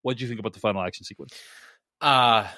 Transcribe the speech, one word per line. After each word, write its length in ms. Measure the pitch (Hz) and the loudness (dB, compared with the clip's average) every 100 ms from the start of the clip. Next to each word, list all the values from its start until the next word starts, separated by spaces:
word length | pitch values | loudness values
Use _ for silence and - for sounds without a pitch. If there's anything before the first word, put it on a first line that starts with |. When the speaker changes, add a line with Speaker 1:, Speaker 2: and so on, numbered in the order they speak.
Speaker 1:
what 140 | 127 120 | -6 -6
do 60 | |
you 60 | 123 | -6
think 120 | 113 | -8
about 120 | 107 | -10
the 80 | - | -4
final 220 | 107 98 | -4 -2
action 220 | 90 - | -4 -8
sequence? 300 | - - 71 - - - - _ _ - | -16 -18 -20 -20 -20 -20 -20 _ _ -4
Speaker 2:
Uh, 460 | 147 131 120 113 101 | 2 4 6 4 0